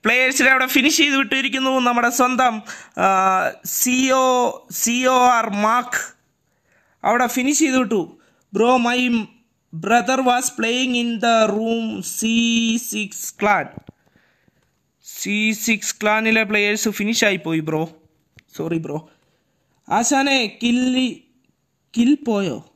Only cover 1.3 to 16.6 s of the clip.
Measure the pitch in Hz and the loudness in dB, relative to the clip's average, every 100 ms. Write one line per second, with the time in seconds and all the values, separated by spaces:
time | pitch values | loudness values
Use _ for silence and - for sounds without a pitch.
1.3 | 269 262 262 262 262 247 240 240 240 247 | -2 -2 -2 0 2 2 2 0 2 0
2.3 | 254 254 220 - - - - 185 190 190 | 2 0 0 -12 -18 -14 0 2 2 2
3.3 | 190 - - - - 247 254 262 262 262 | 0 -2 -6 -10 -4 -2 0 2 2 2
4.3 | 247 240 - _ - 226 240 254 254 247 | 2 0 -4 _ -6 -2 0 2 4 4
5.3 | 240 220 202 214 240 240 - - _ _ | 4 0 0 0 0 -2 -8 -8 _ _
6.3 | _ _ _ _ _ _ _ 185 233 247 | _ _ _ _ _ _ _ -2 0 0
7.3 | 254 254 294 311 262 226 208 160 - _ | 0 -2 0 2 2 0 -2 -4 -12 _
8.3 | _ _ 196 233 254 240 247 247 233 208 | _ _ 0 2 4 2 0 0 -2 -4
9.3 | _ _ _ _ 165 196 240 233 262 254 | _ _ _ _ -10 2 2 2 0 2
10.3 | 247 262 - 226 247 262 240 240 233 233 | 0 -2 -4 -2 -2 -2 -2 -2 -2 0
11.3 | 226 220 202 226 233 226 208 185 - 220 | 2 2 0 -2 -4 -4 -8 -10 -6 -2
12.3 | 226 233 233 226 226 - 214 202 - - | 0 2 0 0 -2 -4 -8 -8 -10 -14
13.3 | - 202 190 139 - - _ _ _ _ | -4 0 0 -2 -14 -20 _ _ _ _
14.3 | _ _ _ _ _ _ _ - - 196 | _ _ _ _ _ _ _ -20 -10 -4
15.3 | 208 214 220 233 220 - - 214 214 220 | -2 0 -2 -2 -2 -4 -2 0 0 2
16.3 | 220 208 214 | 0 2 0